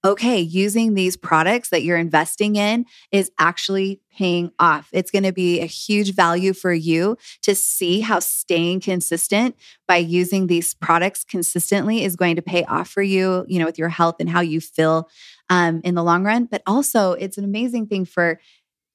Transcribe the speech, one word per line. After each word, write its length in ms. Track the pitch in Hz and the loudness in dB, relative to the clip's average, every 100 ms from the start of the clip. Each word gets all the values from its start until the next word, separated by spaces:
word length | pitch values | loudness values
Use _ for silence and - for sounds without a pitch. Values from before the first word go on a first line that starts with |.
| 190 | 2
okay, 340 | 196 233 233 | 2 2 0
using 540 | 165 180 202 214 226 202 | 0 0 0 2 2 2
these 200 | 185 185 | 0 -2
products 540 | - 160 165 240 - | 0 2 4 0 0
that 140 | 170 | -2
you're 140 | 156 170 | 0 0
investing 580 | 170 156 165 - 214 208 | 2 0 0 -2 -2 0
in 300 | 208 233 240 - _ | 0 0 -4 -10 _
is 200 | 196 190 - | 0 0 0
actually 640 | 165 175 - 196 190 196 _ - | 0 0 -4 -2 -2 -6 _ -4
paying 340 | 185 175 175 - | 0 0 -2 2
off. 300 | 175 151 143 | 2 2 -2
It's 200 | 180 185 | -4 -2
gonna 200 | 202 196 | 0 0
be 260 | 190 180 175 | 0 0 0
a 40 | 165 | -2
huge 480 | - - 208 202 | -8 -2 0 0
value 400 | 190 175 170 190 | 2 2 4 0
for 200 | 185 185 | 0 0
you 440 | 175 160 165 190 233 - - | 0 0 0 0 -2 -10 -6
to 120 | - 196 | -2 0
see 440 | - - 180 190 | -2 -2 -2 -2
how 180 | 220 226 | 0 -2
staying 600 | 240 - - 170 170 185 | -2 -6 -2 0 0 -2
consistent 720 | 190 180 - 165 - 202 247 - - - - | -2 -4 -2 -4 0 0 0 -4 -20 -20 0
by 100 | 175 | 0
using 500 | 170 175 180 196 185 | 2 0 0 0 2
these 260 | 170 170 | 0 -2
products 500 | - - 170 185 196 | -8 0 2 2 -4
consistently 800 | - - - 180 - 202 160 226 | -8 -4 -4 -4 -2 0 0 -2
is 120 | 196 175 | -2 -2
going 200 | 180 165 | 0 0
to 40 | |
pay 220 | 170 175 - | 0 -2 0
off 240 | 160 180 | -4 -4
for 120 | - | -2
you, 440 | 196 190 185 185 185 | 0 2 2 0 -2
you 120 | 180 | -2
know, 60 | 160 | -2
with 120 | 165 | -2
your 100 | 165 | -6
health 280 | 165 170 165 | 2 0 0
and 100 | 170 | -2
how 120 | 175 | 0
you 180 | 175 160 | 0 -2
feel, 480 | - - 160 160 160 _ - - _ | -4 0 2 2 -2 _ -20 -20 _
um, 320 | 180 170 165 | 2 2 0
in 120 | 165 175 | -2 0
the 80 | |
long 200 | 170 170 | 2 2
run. 220 | 196 233 240 | 2 0 0
But 180 | 208 - | -4 -2
also, 480 | 226 285 233 190 | -2 0 0 0
it's 240 | 175 190 196 | 0 -6 -6
an 60 | 202 | -6
amazing 420 | 208 247 233 220 | -4 -4 -4 -4
thing 160 | 196 180 | -4 -4
for 340 | - 170 160 _ _ _ _ _ | -2 -2 -2 _ _ _ _ _